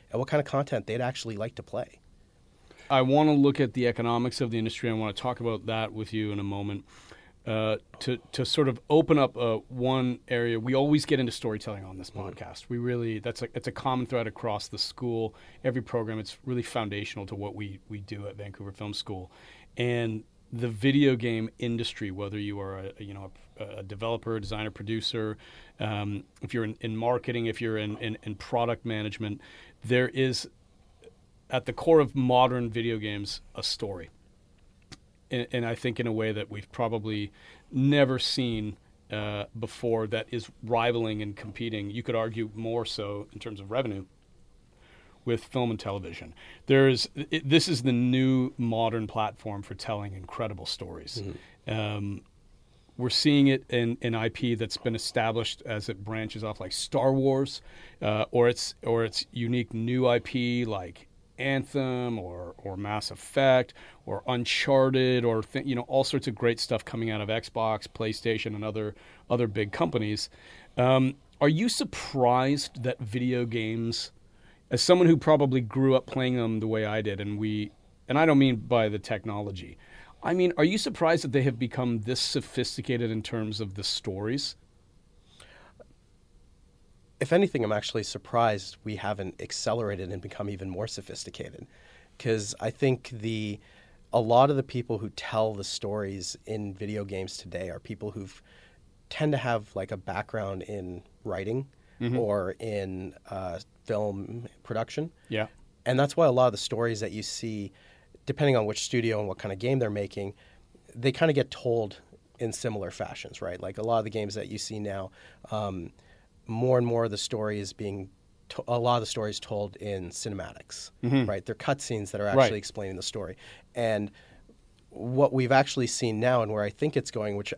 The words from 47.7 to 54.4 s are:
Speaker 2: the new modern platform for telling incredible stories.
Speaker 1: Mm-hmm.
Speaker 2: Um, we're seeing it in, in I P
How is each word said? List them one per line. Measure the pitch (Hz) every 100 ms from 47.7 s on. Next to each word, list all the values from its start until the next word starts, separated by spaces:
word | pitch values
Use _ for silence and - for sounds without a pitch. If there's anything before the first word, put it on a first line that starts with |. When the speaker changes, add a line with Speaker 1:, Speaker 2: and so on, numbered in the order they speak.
| 131
Speaker 2:
the | 131
new | 120 123 131 131 131 127 -
modern | 120 113 113 113 104
platform | 113 107 - 110 101
for | - 98
telling | - 104 101
incredible | 95 90 - 113 104 -
stories. | - - - - 113
Speaker 1:
Mm-hmm. | 98 - - - 113 110
Speaker 2:
Um, | 104 104 101 98 - _ _ - _ _ _ -
we're | 123
seeing | - 151 143 139
it | 135 -
in, | 120 117 123
in | 120 113
I | 113
P | -